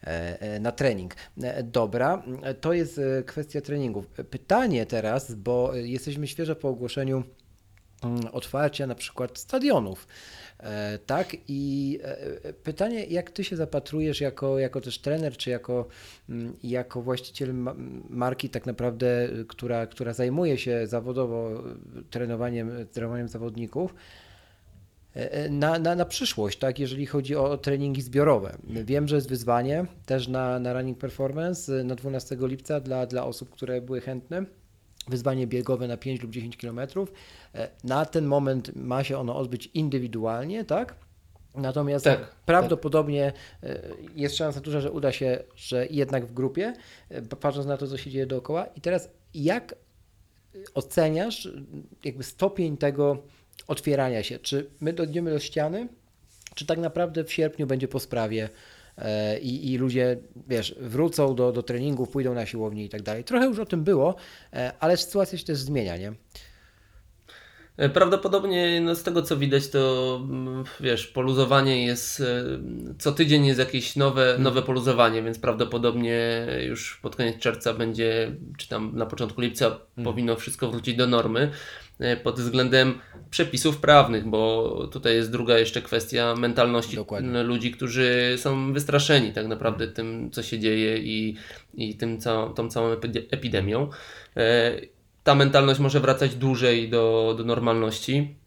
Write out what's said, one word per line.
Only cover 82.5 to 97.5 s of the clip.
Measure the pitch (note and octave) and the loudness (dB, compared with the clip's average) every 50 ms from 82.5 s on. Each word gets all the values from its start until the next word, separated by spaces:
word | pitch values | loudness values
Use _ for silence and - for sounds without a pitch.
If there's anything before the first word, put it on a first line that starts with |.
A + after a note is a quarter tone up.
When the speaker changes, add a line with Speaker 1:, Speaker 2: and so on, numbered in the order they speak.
| A#2 B2+ B2+ B2+ B2 C3 B2+ C3 B2 - - - - - - - | 2 4 4 6 6 6 6 6 4 0 -6 -18 -20 -20 -18 -8
Speaker 2:
przepisów | - - E3 E3 - C3 - D#3+ D3 C#3+ | 0 0 0 0 0 2 2 2 2 4
prawnych, | - - D3 C#3+ C3+ - A#2 G#2+ G#2 A2+ | 6 10 10 10 10 10 4 0 0 2
bo | G#2 G#2+ A2 A2 A2+ A2+ A2+ - - - - - | 2 4 4 4 4 2 2 0 0 -2 -6 -6
tutaj | - C3+ - A#2+ A#2 | -8 0 2 4 4
jest | A2+ A2+ A2 | 4 4 2
druga | A#2 A#2+ A#2+ A#2 A#2 A2+ | 0 -2 4 6 6 6
jeszcze | A2+ A2+ - A#2+ | 6 4 2 -4
kwestia | - - - A#2 A2+ - - A#2+ A#2+ A#2 A#2 | -4 0 -2 -2 -2 0 0 2 2 2 2
mentalności | A#2+ A#2+ A#2+ A#2 B2 A#2+ A#2+ A#2+ A#2 A2+ - - | 2 2 2 4 4 4 6 4 2 0 0 -4
Speaker 1:
Dokładnie. | G#2+ G#2 - G#2+ G2+ B2+ B2+ B2 A#2+ | -6 -6 -4 -4 -4 -2 0 0 0
Speaker 2:
n-, | A#2+ A#2 | 2 2
ludzi, | A#2+ A#2+ A2+ B2 | 0 0 0 -2
którzy | A#2+ - C3 B2 A2+ B2+ B2+ B2 B2 B2 B2 B2 B2 B2 | -4 -2 -6 -4 2 2 4 4 6 4 4 4 2 2
są | - C#3 C#3 C3+ C3+ C3+ C#3 | 2 0 0 2 0 0 0
wystraszeni | C#3+ C#3+ - C#3+ C#3+ C#3+ - D3+ C#3 A#2+ G#2 - | 0 0 4 4 4 6 8 6 6 6 4 0
tak | - G#2+ A2 | -2 -2 -2
naprawdę | A2+ G#2+ - A#2 G#2+ - A2+ | -4 0 0 -2 0 0 -4
Speaker 1:
Mhm. | A2 - | -4 -4
Speaker 2:
tym, | - A2+ A2+ A2+ A2+ A#2+ A#2 | -6 -6 -4 -4 -6 -6 -6
co | - - A2+ | -6 -8 -6
się | - - A2+ | -4 -4 0
dzieje | G#2+ A2 A2 A2 A2 G#2+ A2 A2 | 2 2 4 4 4 2 2 0
i, | A2 A2+ A2 G#2+ A2 A2 G#2+ A2 - - - - - _ - | -2 -2 -2 0 -2 -2 -4 -6 -12 -16 -18 -20 -20 _ -8
i | - A#2 G#2+ G#2+ | -6 -6 -6 -4
tym | G2+ A#2 A#2 A2+ A2 | -4 -4 -4 -4 -2
ca-, | - A#2+ A2+ A2 A2+ A2+ - | -2 0 0 0 0 -2 -2
tą | - A#2 A#2 | -4 -4 -2
całą | - A#2+ A#2 A#2 | 0 0 0 2
epi-, | A2+ A2+ - A#2+ G#2+ A2+ - - | 0 0 -2 -4 -4 -4 -2 -2
epidemią. | - C#3 C#3 A#2+ - G#2 F#2 G2+ G#2+ A#2+ C#3+ C#3+ C#3+ - - - - - - - _ A2+ | -6 -4 -2 0 0 2 2 2 2 0 0 -2 -4 -12 -16 -16 -18 -18 -20 -8 _ 2
E, | A2+ A2+ A#2 A#2+ A#2 A#2+ - - - - _ _ _ _ _ _ _ | 4 6 6 6 6 4 2 -2 -8 -14 _ _ _ _ _ _ _
ta | - C#3+ | 6 8
mentalność | C#3 C#3 C3+ C#3 C#3 C#3 C#3 C3+ C3+ | 8 8 8 8 8 8 8 6 4
może | C#3+ C#3 C3 C#3+ | 4 4 4 4
wracać | B2 B2+ C3+ - D3 C3+ B2 | 6 6 4 4 4 2 2
dłużej | B2 B2+ C3+ C3 A#2 B2 B2+ A#2 A#2 A#2 A2+ | 2 2 2 2 4 6 4 4 4 2 2
do, | A#2 A#2 A2+ A2+ A2+ A2+ A2 A2+ A2+ A2+ | 4 4 6 6 6 4 4 2 2 0
do | A2+ | 2
normalności. | A#2 | 0